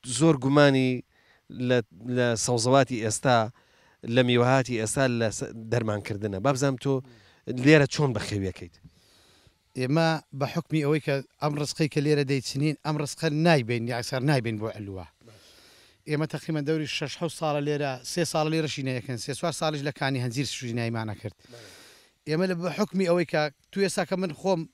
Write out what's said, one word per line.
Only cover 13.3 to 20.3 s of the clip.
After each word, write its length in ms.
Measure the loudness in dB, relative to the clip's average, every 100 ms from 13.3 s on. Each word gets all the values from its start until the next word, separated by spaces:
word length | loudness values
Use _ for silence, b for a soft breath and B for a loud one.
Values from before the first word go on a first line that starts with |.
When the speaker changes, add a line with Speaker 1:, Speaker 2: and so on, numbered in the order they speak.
Speaker 2:
نایبین، 500 | 2 6 6 4 -2 -2
یاکسەر 320 | -6 -4 -2 2
نایبین 280 | 2 0 -4
بۆ 100 | -6 -8
ئەلووە. 300 | -10 -12 -14 _ -20 -20 b b b b b b -6
ئێمە 200 | -4 -2
تەقریبەن 320 | -6 -4 -4 -2
دەوری 200 | -2 -2 -6
شەش 140 | -6 -6
حەوت 160 | -8 -4
ساڵە 200 | -2 -2 -2
لێرە، 260 | -2 -4 -6 -6
سێ 100 | -2 0
ساڵە 160 | 0 0
لێرە 160 | 0 -2
شینەیەکەن، 420 | -4 -4 -4 -6 -8
سێ 80 | -8 -4
چوار 160 | -4 -2
ساڵیش 220 | -4 -2 -6
لە 40 | -2
کانی 220 | -2 -2
هەنجیر 220 | -4